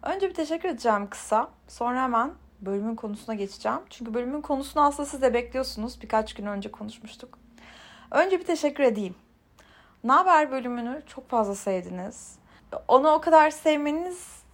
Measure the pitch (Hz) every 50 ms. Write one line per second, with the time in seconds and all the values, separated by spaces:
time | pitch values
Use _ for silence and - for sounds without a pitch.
0 | - - 349 392 392 370 349 - 320 302 320 330 - 381 311 233 - 254 214 202
1 | 202 202 - - - - 220 214 262 - - _ _ - - - 247 240 247 254
2 | 262 262 240 226 233 285 370 - - - _ _ 202 196 196 202 208 226 226 220
3 | - 214 208 208 - - 226 208 196 196 - - - 220 233 294 381 - - -
4 | 240 226 220 240 247 247 269 302 294 - 294 262 277 277 - 311 294 294 285 285
5 | 285 285 - 269 262 262 233 240 240 240 - 254 262 262 - 220 214 247 247 -
6 | - 214 - 220 220 220 - - 202 208 202 202 196 214 - - 214 214 220 -
7 | - 220 - - - - - _ _ _ _ - - - - - - - - -
8 | - - - 277 339 381 381 349 359 - 339 302 - 294 285 294 285 254 220 208
9 | 208 185 185 - _ _ _ _ _ _ _ _ - _ - - _ _ _ _
10 | - 226 262 311 370 370 349 311 302 269 262 262 240 247 240 240 233 240 254 311
11 | 294 - - 269 262 _ - 233 214 202 202 196 - 208 190 185 175 175 180 180
12 | 180 202 - - - - - _ _ _ - - _ _ - - - - - 262
13 | 277 311 302 320 311 339 320 311 302 311 302 - - 320 302 294 294 294 294 320
14 | 349 370 359 359 - - - - _ _